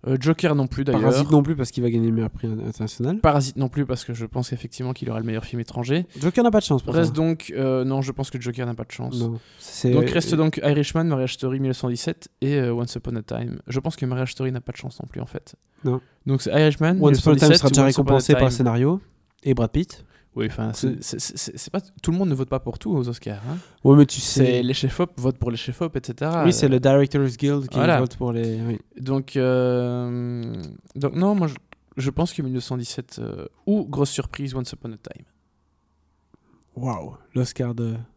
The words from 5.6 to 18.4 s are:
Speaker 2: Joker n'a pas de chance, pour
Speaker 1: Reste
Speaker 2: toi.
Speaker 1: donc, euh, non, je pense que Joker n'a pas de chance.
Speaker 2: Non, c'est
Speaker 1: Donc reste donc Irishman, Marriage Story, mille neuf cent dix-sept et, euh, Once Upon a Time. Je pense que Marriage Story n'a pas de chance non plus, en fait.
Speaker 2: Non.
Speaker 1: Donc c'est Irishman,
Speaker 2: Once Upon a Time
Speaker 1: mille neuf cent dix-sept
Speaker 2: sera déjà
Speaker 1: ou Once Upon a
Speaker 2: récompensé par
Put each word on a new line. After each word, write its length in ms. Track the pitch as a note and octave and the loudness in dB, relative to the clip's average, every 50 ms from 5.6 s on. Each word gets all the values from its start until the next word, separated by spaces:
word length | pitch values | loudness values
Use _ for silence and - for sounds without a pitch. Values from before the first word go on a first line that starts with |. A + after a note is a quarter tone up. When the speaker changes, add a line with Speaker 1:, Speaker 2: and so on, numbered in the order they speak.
| A2+ - - B2 A#2+ B2 C#3 E3+ F3+ - - - | -8 -6 -6 -8 -2 -2 0 -2 -2 -4 -8 -2
Speaker 2:
Joker 240 | C#3 E3+ F3 - A#3+ | -2 0 2 4 2
n'a 80 | A#3+ | 4
pas 80 | G#3+ G#3+ | 4 4
de 40 | - | 4
chance, 180 | - D3 C3 - | 4 0 0 0
pour 100 | - B2+ | 0 2
Speaker 1:
Reste 220 | E3 E3+ D#3+ - | 2 2 2 2
Speaker 2:
toi. 100 | D3+ D#3+ | 0 0
Speaker 1:
donc, 260 | E3 E3 D#3+ - - - | 0 0 -2 -6 -10 -4
euh, 280 | A#2 C3+ C3 C3 C3 B2+ | -2 0 0 0 0 0
non, 180 | C3 C3+ C3+ C3+ | 0 0 -2 -2
je 80 | C3 | -4
pense 180 | C3+ - C#3 - | -4 -6 -8 -6
que 100 | - B2+ | -6 -8
Joker 280 | A#2 B2 A#2 B2 B2+ A#2+ | -6 -6 -6 -4 -6 -6
n'a 80 | A#2+ | -6
pas 80 | A#2 A#2 | -8 -10
de 80 | - | -12
chance. 240 | - - B2+ B2 B2 B2 | -10 -10 -8 -6 -4 -2
Speaker 2:
Non, 200 | A#2 A2+ A#2 A2+ - _ _ - | -2 -4 -4 -6 -12 _ _ -20
c'est 320 | - - - - - B2+ | -20 -16 -12 -2 0 4
Speaker 1:
Donc 180 | B2 A#2+ A#2+ B2+ | 4 4 4 4
reste 240 | B2+ E3+ E3 - F3 | 2 0 0 2 2
donc 240 | D#3 D#3+ D#3 - - - | 2 2 2 0 0 0
Irishman, 420 | C#3+ D3 D3 C#3+ - - E3 E3 | 0 2 2 0 0 0 0 0
Marriage 280 | E3+ D3+ C3 C3 B2+ - | 0 0 0 -2 -4 -4
Story, 260 | - - C3 C3 C3+ | -4 -4 -4 -2 -2
mille 100 | C3+ C3 | -2 -2
neuf 80 | B2+ - | -2 -2
cent 120 | - B2+ | -4 -4
dix-sept 400 | A#2+ A#2 - - E3 _ - - _ _ | -4 -4 -4 -6 -6 _ -12 -20 _ _
et, 120 | - C3+ C#3+ | -2 0 0
euh, 180 | C#3+ B2+ A#2+ A#2 | 0 0 0 0
Once 180 | A#2 A#2+ A#2+ - | -2 -4 -6 -6
Upon 220 | A#2+ - C3+ B2 | -8 -8 -6 -8
a 80 | A2+ G#2+ | -8 -6
Time. 340 | - A#2 A#2 A#2 A#2+ - - - - | -6 -8 -6 -6 -8 -10 -12 -10 -6
Je 120 | A#2 C3+ | -6 -4
pense 160 | C3 D#3+ D#3+ | -4 -4 -6
que 100 | - - | -4 -4
Marriage 280 | B2+ B2+ B2+ B2+ B2 - | -4 -2 -2 -4 -4 -4
Story 180 | - C3 C3 | -6 -6 -6
n'a 100 | C3 B2 | -6 -6
pas 120 | - - B2 | -8 -10 -14
de 40 | - | -12
chance 220 | - B2+ A#2+ - | -12 -14 -12 -12
non 60 | - B2+ | -16 -12
plus, 120 | - - | -10 -12
en 40 | - | -12
fait. 300 | B2+ - - _ - - _ _ _ _ _ - | -10 -12 -14 _ -14 -20 _ _ _ _ _ -2
Speaker 2:
Non. 160 | C#3 B2 C3 - _ _ _ _ C3+ | -2 -2 -2 -4 _ _ _ _ -2
Speaker 1:
Donc 160 | C3+ C3 - | -2 -2 0
c'est 80 | - | 0
Irishman, 460 | - C#3+ D#3 D#3 C#3+ - D#3 D#3+ F3+ F#3+ | 2 4 4 4 4 2 0 2 2 4
Speaker 2:
Once 180 | F#3 D3 C#3 C3 | 6 6 4 6
Upon 100 | - D#3 | 6 6
a 40 | D3+ C3+ | 6 8
Time 20 | |
Speaker 1:
mille 0 | |
neuf 0 | |
cent 80 | D3 D3+ | 8 8
dix-sept 100 | E3 F3 | 6 6
Speaker 2:
sera 120 | - C#3 | 6 6
déjà 120 | B2+ C#3 | 6 6
Speaker 1:
ou 40 | C3+ C3+ | 6 6
Once 60 | C3 - | 4 2
Upon 40 | C#3+ | 2
a 20 | |
Speaker 2:
récompensé 280 | C3+ C3+ C3+ B2+ - D3 | 4 4 4 6 4 4
par 80 | B2+ | 6